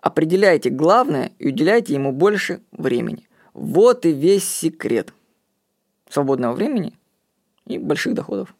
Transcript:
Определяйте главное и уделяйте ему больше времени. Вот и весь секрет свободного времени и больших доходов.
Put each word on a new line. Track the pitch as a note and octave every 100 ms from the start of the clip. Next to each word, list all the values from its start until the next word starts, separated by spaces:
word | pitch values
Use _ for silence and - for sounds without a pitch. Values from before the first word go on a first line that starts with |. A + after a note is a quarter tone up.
Определяйте | - - D#3+ F3+ G3+ E3 -
главное | C3 D#3 G#3+ B3+ C#3+ B2+ _
и | -
уделяйте | C3 D#3 A3+ A#3
ему | C#3+ C#3
больше | C3 F#3 G#3 - F3+ _
времени. | - C3 A#2+ A2+ - _ _ _
Вот | - C2+ C#3 A#3 B3 E3+
и |
весь | C#3+ D#3 G3
секрет | F#3+ - E3 - - A#2 - _ _ _ _ _ _ _ _ _ _
свободного | - C#3 C3 A#2+
времени | B2+ A3+ C4 E3+ _ _ _ _ _ _ _ -
и | -
больших | - C#3+ -
доходов. | - - G3 F#3+ _